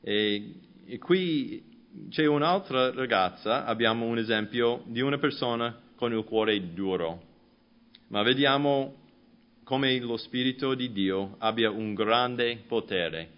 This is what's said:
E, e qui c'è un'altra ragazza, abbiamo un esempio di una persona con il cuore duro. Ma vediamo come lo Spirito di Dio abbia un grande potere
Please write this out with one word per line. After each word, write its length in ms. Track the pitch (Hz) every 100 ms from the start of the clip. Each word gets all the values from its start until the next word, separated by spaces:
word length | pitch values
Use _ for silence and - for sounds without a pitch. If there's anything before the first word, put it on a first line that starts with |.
E, 520 | - 104 107 104 104 - - - -
e 120 | 123
qui 640 | - 185 180 156 123 - - - - - -
c'è 160 | - 151
un'altra 680 | 147 151 190 185 131 127
ragazza, 720 | 127 127 107 90 - 104 127 113
abbiamo 400 | 110 113 113 117
un 120 | 117
esempio 640 | 113 110 104 120 117 120 -
di 120 | 117
una 180 | 135 139
persona 600 | 147 139 123 117 117 113 - -
con 160 | 120
il 120 | 113
cuore 500 | 107 110 110 104 90
duro. 500 | 85 95 92 82 85 - - _ _ _ _ _ - _
Ma 140 | 104
vediamo 720 | 110 131 139 139 143 139 135 - - _ _ _ _ _
come 360 | - 135 135 127
lo 180 | 120 113
Spirito 560 | - 127 127 127 135
di 180 | 131 123
Dio 440 | 101 95 95 98 -
abbia 320 | 110 113 110
un 240 | 104 110
grande 720 | 101 107 117 123 123 120 117 -
potere 640 | 117 - 95 85 80 80